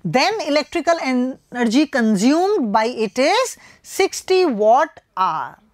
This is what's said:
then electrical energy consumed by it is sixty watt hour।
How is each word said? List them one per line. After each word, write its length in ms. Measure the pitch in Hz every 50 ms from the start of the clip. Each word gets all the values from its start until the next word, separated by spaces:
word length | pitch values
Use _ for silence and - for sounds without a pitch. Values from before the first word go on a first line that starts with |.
| -
then 340 | 175 156 254 294 370 440 427
electrical 560 | 311 311 285 302 294 - - 349 285 339 339 330
energy 840 | - 262 254 247 247 262 269 - _ _ - 240 240 233 208 277 311
consumed 840 | 294 - 254 226 220 214 180 202 262 294 330 359 392 427 381 262 208
by 140 | 196 220 220
it 340 | 240 254 240 220 196 _ 247
is 380 | 262 311 392 480 523 - - _ - - - _
sixty 640 | _ - - - 381 - - - - - 370 370 370
watt 580 | 330 240 196 208 214 233 269 320 320 _ - _ _ _
hour। 420 | 185 190 180 160 151 127 135 156 _ _ _